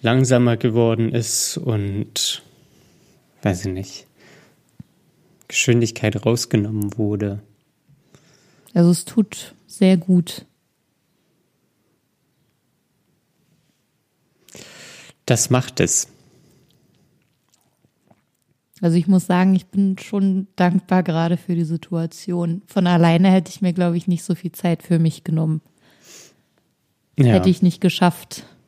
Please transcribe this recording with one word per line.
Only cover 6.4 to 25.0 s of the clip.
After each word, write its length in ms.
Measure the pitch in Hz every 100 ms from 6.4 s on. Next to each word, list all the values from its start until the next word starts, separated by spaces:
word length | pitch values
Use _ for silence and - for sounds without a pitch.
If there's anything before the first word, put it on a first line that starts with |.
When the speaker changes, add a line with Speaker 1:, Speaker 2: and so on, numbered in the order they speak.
| - 110 104 107 101 113
Speaker 1:
wurde. 440 | 107 104 101 98 - _ _ _ _ _ _ _ _ _ _ _ _
Speaker 2:
Also 160 | 180 175
es 140 | 175
tut 500 | - - 202 - - _ _
sehr 300 | - 190 190
gut. 480 | 185 180 170 - - _ _ _ _ _ _ _ _ _ _ _ _ _ _ _ _ _ _ _ _ _ _ _ _ _ _ _ _ _ _ _ _ _ _ _ _ _ _ _ _ - - - - - - _ -
Speaker 1:
Das 240 | 120 -
macht 320 | 127 - -
es. 260 | 87 - - _ _ _ _ _ _ _ _ _ _ _ _ _ _ _ _ _ _ _ _ _ _ _ _ _ _ _
Speaker 2:
Also 140 | 175 170
ich 100 | 170
muss 200 | 185 -
sagen, 260 | 180 190 190
ich 120 | -
bin 300 | 196 196 190
schon 480 | - 202 196 190 190 -
dankbar 480 | 180 180 - 185
gerade 320 | 180 160 165 175
für 180 | -
die 120 | 170 160
Situation. 1000 | 165 - 170 165 - - 175 175 170 -
Von 220 | - 180
alleine 420 | 175 170 170 190
hätte 200 | 190 160
ich 120 | -
mir, 120 | 185
glaub 200 | 170 175
ich, 140 | 170 170
nicht 160 | 175
so 120 | - 175
viel 180 | 175
Zeit 300 | - 175 165
für 160 | -
mich 260 | 170